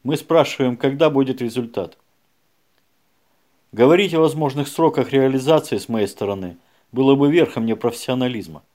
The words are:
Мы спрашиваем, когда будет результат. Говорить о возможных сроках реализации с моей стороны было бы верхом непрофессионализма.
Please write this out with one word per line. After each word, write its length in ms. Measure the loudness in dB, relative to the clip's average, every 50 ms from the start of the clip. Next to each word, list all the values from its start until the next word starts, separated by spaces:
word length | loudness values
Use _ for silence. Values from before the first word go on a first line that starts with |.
Мы 160 | _ -4 -4
спрашиваем, 580 | -4 -2 _ 2 2 2 2 0 -2 -2 -2 -2
когда 360 | -2 -4 -4 0 2 0 2
будет 280 | 2 0 0 0 -2 -6
результат. 600 | -6 -6 -4 -6 -8 -6 -8 -8 -8 -8 _ _ _ _ _ _ _ _ _ _ _ _ _ _ _ _ _ _ _ _ _ _ _ _ _ _ _ _ _ _ _ _ _ _ _ _
Говорить 440 | 2 4 4 6 6 4 2 0 2
о 60 | 2
возможных 460 | 2 2 0 -2 -4 -2 -2 -4 -8
сроках 440 | -6 -2 0 0 2 2 0 -4 0
реализации 640 | 2 2 2 2 0 0 2 2 2 2 2 -2 -6
с 100 | -8 -6
моей 200 | -6 -2 -2 -2
стороны 500 | -4 -4 -6 -6 -4 -4 -6 -8 -12 -14 _ _ _ _ _ _ _
было 220 | -4 0 4 4 4
бы 180 | 4 4 2
верхом 360 | 4 2 2 2 -2 -4 -4
непрофессионализма. 960 | -2 -4 -2 -4 -6 -6 -4 -6 -6 -4 -2 -4 -4 -6 -8 -12 -14 -18 -20 _ _